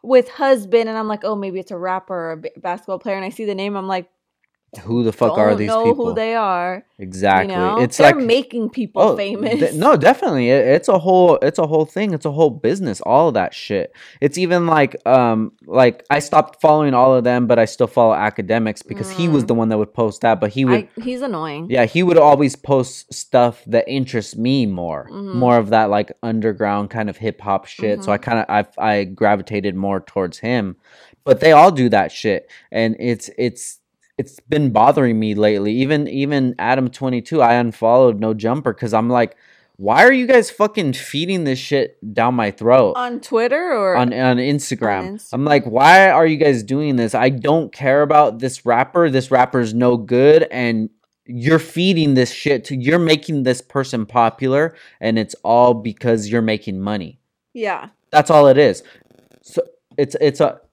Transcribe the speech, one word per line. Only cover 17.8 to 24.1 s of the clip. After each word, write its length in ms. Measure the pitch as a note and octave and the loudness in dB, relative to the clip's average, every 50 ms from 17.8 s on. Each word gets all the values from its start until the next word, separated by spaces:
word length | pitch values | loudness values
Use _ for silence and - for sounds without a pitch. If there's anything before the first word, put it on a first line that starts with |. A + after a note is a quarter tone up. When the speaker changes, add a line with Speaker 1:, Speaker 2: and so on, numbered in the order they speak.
| B2 | -2
Speaker 2:
follow 300 | A2 - B2 A#2+ A2+ G#2+ | 0 2 2 2 4 2
Academics 680 | D2+ G#2 G#2+ - - G2+ F2+ G#2+ A#2 A2+ A2 G#2 - | 2 -2 -4 -4 -6 -4 -2 -2 -2 -2 -4 -6 -8
because 300 | - - G#2+ - - F#3+ | -12 -14 -10 -10 -10 -10
he 160 | F#3+ - E3+ E3+ | -6 -4 -2 0
was 140 | D3+ C#3+ A#2 | 0 0 0
Speaker 1:
Mm. 40 | |
Speaker 2:
the 60 | G#2 B2 | 0 -2
one 160 | A2+ A2+ A2+ | 0 0 0
that 80 | A2 | 0
would 160 | G#2+ G#2 G#2 _ | -2 -4 -4 _
post 280 | - A#2 G#2+ G2+ - | -4 -4 -4 -4 -2
that, 180 | - A2+ A2+ F#2 | 0 0 0 2
but 80 | G#2+ G#2 | -2 -4
he 160 | G#2 C3 C3+ | -2 -2 0
would 240 | B2+ B2 A2+ G2+ _ _ | 0 0 0 -2 _ _
Speaker 1:
I, 40 | - A3+ | -12 -10
he's 180 | B3 B3+ B3 | -10 -8 -8
annoying. 460 | C4+ C4+ G#3 D#3+ D#3 D#3+ C#3+ D3 E3 A2 | -8 -8 -8 -8 -8 -10 -10 -12 -10 -4
Speaker 2:
Yeah, 160 | B2 B2+ A#2 | 0 0 0
he 160 | A2 - E3+ | 0 0 0
would 160 | F#3 F3+ F3 | 0 4 4
always 380 | E3 D3 D3+ D3 C3+ D3 C3 - | 6 6 6 6 4 2 -2 -2
post 580 | - - - C#3 C3+ B2 B2+ - - - _ - | -6 -4 -2 0 0 0 -4 -8 -20 -20 _ -18
stuff 480 | - - _ - B2+ A#2+ A#2+ A2+ _ _ | -18 -12 _ 2 2 2 2 0 _ _
that 200 | - A2 A#2 - | -2 -2 -2 -2
interests 480 | - C3 C#3 C3 C3 | -2 -4 -6 -6 -4